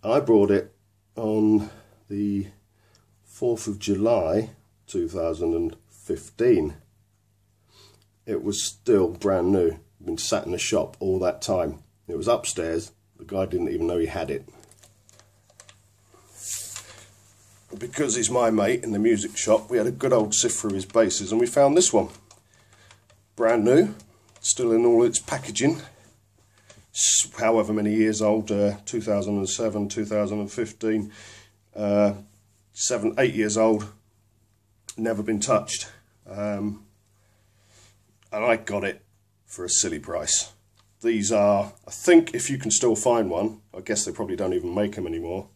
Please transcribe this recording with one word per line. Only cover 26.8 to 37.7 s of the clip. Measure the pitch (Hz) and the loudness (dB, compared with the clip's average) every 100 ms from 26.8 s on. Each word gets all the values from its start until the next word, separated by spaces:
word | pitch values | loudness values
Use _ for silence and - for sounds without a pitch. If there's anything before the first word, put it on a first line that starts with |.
| _ | _
S-, | - - - - - | -2 0 2 -2 -2
however | 113 113 104 | 2 2 2
many | 107 104 | 0 0
years | 107 110 104 | 2 2 2
old, | 107 110 107 | 2 0 0
uh, | 101 101 101 - | 0 0 -2 -8
two | 117 | -6
thousand | 107 101 95 101 | -2 -2 0 -4
and | 95 | -4
seven, | - 113 104 101 | -4 -4 -2 -4
two | 117 104 | -4 -4
thousand | 107 101 104 | -2 -2 -4
and | 101 | -6
fifteen, | - 110 - 110 110 104 - - - - _ _ - | -6 -8 -4 -2 -2 -4 -14 -20 -20 -20 _ _ -6
uh, | 104 101 104 101 - _ _ _ _ | 0 4 2 0 -14 _ _ _ _
seven, | - - 120 110 - | -6 -4 0 -2 2
eight | 127 | 0
years | 107 107 107 | 2 0 2
old, | 113 107 104 - _ _ _ _ _ _ _ _ - - | 2 2 -2 -16 _ _ _ _ _ _ _ _ -18 -6
never | 113 107 | -4 -4
been | 107 104 | -2 -4
touched. | - 107 104 - - - _ _ - | 2 0 0 -10 -10 -16 _ _ -16
Um, | 98 104 101 104 104 _ _ _ _ _ _ _ _ _ | -8 -6 -4 -6 -8 _ _ _ _ _ _ _ _ _